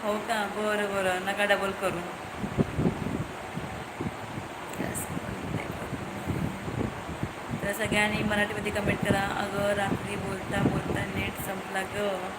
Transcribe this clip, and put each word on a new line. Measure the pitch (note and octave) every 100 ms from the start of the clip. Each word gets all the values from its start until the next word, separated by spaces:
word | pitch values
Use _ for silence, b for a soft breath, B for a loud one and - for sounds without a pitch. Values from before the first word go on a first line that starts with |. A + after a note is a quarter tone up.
हो | G#3+ G#3+
का? | G#3 A3+ G3+ G3
बरं, | G#3+ G#3 G3+
बरं, | G3 F#3 F3+ F#3
नका | G3 G3+
डबल | G3 G3
करू. | F#3+ F#3+ E3+ F3+ - - - - - - - - - - - - - - - - - - - - - - - - - - - - - - - - - - - - - - - - - - - - - - - - - - - - - - A2+
तर | G3
सगळ्यांनी | G3+ G#3 G#3 G#3 G#3+
मराठीमध्ये | G#3 G#3 G#3 G#3 G3+
कमेंट | G3+ G3+ G3+
करा. | G#3 G3
अगं, | G3 - G3+ G3+ G3+
रात्री | G3+ G3 G3 G3 G3+
बोलता | F#3+ F#3+ F#3 G3+
बोलता | G3+ G3 - - G3 F#3+
नेट | G3 - -
संपला | F#3+ - F#3+
गं. | F#3+ G3+ G3+ F#3+ F#3